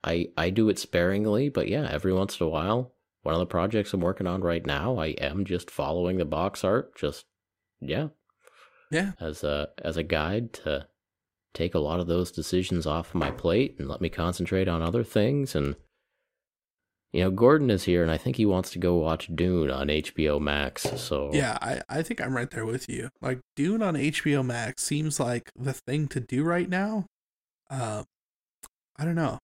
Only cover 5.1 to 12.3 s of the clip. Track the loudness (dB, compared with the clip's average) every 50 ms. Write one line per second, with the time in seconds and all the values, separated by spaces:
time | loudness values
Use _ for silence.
5.1 | -2 -2 -4 -2 -2 -2 -2 -2 -2 -4 -4 -6 -6 -4 -2 0 0 0 0 2
6.1 | 2 0 0 0 0 0 0 0 -2 0 0 2 2 2 0 -4 _ -4 -4 -4
7.1 | -4 -6 -16 _ _ _ _ _ _ _ _ _ _ _ -6 -4 -2 -2 -2 -4
8.1 | -8 _ _ _ _ _ _ -20 _ -20 -20 -20 _ _ _ _ -2 -2 -2 -2
9.1 | -6 -6 -6 -6 -6 -2 -2 0 0 0 -2 -6 -8 -6 -6 -4 -2 -2 -2 0
10.1 | 0 0 2 0 0 -2 -4 -4 -10 -8 -4 -4 -4 -4 -6 _ _ _ _ _
11.1 | _ _ _ _ _ _ _ _ _ -4 -4 0 0 0 0 2 0 -2 0 2
12.1 | 2 2 0 0